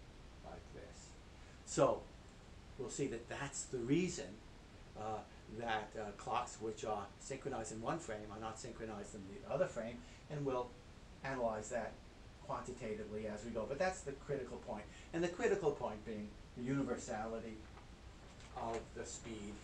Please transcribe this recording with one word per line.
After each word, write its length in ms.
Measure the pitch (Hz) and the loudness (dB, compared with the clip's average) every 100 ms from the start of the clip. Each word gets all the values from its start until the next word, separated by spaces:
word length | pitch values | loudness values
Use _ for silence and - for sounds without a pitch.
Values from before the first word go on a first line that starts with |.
| - - - - - | -14 -12 -12 -12 -10
like 160 | - - | -10 -10
this. 340 | - - - - - - - - - - | -10 -10 -10 -12 -12 -14 -14 -14 -12 2
So 340 | - 139 - - - - - - - - - | 10 10 10 0 -12 -12 -14 -12 -12 -8 -4
we'll 100 | 120 | -2
see 180 | - 135 | 2 2
that 200 | 113 - | 2 -2
that's 360 | 117 139 - | -2 -2 -2
the 140 | - 127 | -2 2
reason, 460 | 120 160 180 - 95 104 - - - - - - | 6 8 8 2 -4 -8 -12 -14 -14 -12 -10 -4
uh, 200 | 107 107 - - - 110 | -2 -2 -4 -12 -8 -2
that, 320 | 117 110 104 113 | 2 4 2 -4
uh, 140 | 104 - | -4 -4
clocks 400 | - 117 - - | 2 4 4 0
which 240 | 113 107 120 | -2 0 2
are 180 | 104 98 - | 2 0 -6
synchronized 520 | - 135 139 120 110 | -6 -2 0 0 -2
in 100 | 113 | -2
one 160 | 117 165 | 0 0
frame 280 | - 107 107 | 0 -4 -4
are 80 | 110 | -4
not 180 | 110 110 | -4 -4
synchronized 560 | 120 113 110 104 101 | -6 -4 -4 -4 -6
in 60 | 107 95 | -8 -8
the 260 | 101 101 | -8 2
other 120 | 151 185 | 4 4
frame, 320 | 120 113 120 - - - | 2 -2 -4 -10 -12 -6
and 160 | 147 139 | 0 2
we'll 220 | 127 120 - - - - - | 4 2 -4 -14 -14 -14 -6
analyze 460 | 139 131 117 107 107 | -2 4 4 4 2
that 240 | 120 - - - - - - - | 0 0 -4 -12 -14 -14 -10 -2
quantitatively 800 | 139 - - 113 104 101 107 107 | -2 -2 -2 -2 0 -2 -2 0
as 180 | 104 | -2
we 60 | 117 | -2
go. 160 | 113 104 | 0 2
But 100 | 139 | 4
that's 220 | 185 - | 4 2
the 120 | - | -2
critical 440 | - - 143 - 117 - | -4 0 0 0 -4 -4
point, 180 | 107 - - - | -4 -6 -10 -2
and 100 | 165 | 2
the 60 | 175 | 4
critical 440 | - 240 196 151 | 6 6 8 6
point 320 | 143 120 - - | 6 2 0 -2
being 220 | 107 104 - - 123 | -2 -4 -6 -10 -2
the 80 | |
universality 960 | 123 139 120 113 - 107 113 113 113 110 - - - - - - - - - - | 2 4 4 2 0 0 0 0 -2 -6 -10 -12 -12 -12 -12 -12 -12 -12 -8 -2
of 240 | 117 113 - 113 | 0 0 -2 -4
the 80 | |
speed 480 | 110 - 117 107 101 104 | -4 -4 -4 -4 -4 -6